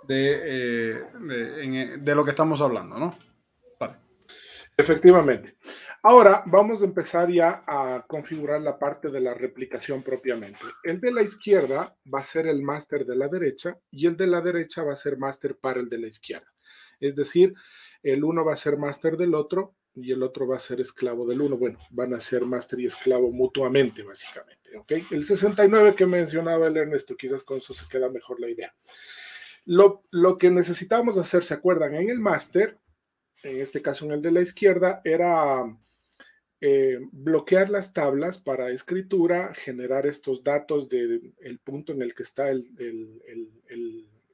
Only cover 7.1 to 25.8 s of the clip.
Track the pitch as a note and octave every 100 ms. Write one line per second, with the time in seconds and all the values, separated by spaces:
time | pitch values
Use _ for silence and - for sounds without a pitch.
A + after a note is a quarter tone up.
7.1 | E3+ F3 F3 E3 E3+ - C#3+ C3 B2+ -
8.1 | D#3 C#3+ D#3+ D3 D3+ D3+ C#3 C#3+ C#3 D3+
9.1 | C3+ B2+ A#2+ B2+ - C3 A#2+ - C3+ C3
10.1 | B2+ C3 A#2 G2+ - - - E3 F3+ B3
11.1 | A#3+ G#3 - G#3 F#3+ C3+ C#3 F3+ _ C3+
12.1 | C#3 - D#3+ D#3+ C#3+ C#3 D3+ - D3 B2+
13.1 | B2 C#3+ F3+ D3+ - F3 F3 _ C#3 E3+
14.1 | E3 F#3 F3 F3 E3+ D#3 - D3+ C#3 D3
15.1 | C3+ C#3 C#3 C3+ - C3 B2+ A#2+ A#2 A2
16.1 | - - - - _ _ - - _ C#3+
17.1 | C#3 C#3 F3 F#3 F#3 - - - _ C#3+
18.1 | C3+ - E3+ D#3+ D3 D3+ C#3+ C#3+ - D#3+
19.1 | D#3+ F3 D3+ D3 F3+ G3 _ _ B2+ B2+
20.1 | B2+ B2+ C3+ B2+ C3 - B2 B2 - B2
21.1 | A#2+ A#2+ B2+ C#3+ B2 B2 - - A#2+ B2
22.1 | A#2+ - B2 B2 B2 - B2 B2 - C3
23.1 | B2+ B2 B2 B2+ C#3 C3 C#3 B2 G#2+ G2+
24.1 | - - - - _ _ - - D#3+ -
25.1 | D3+ D3 G3 G3+ G3 G3+ G#3+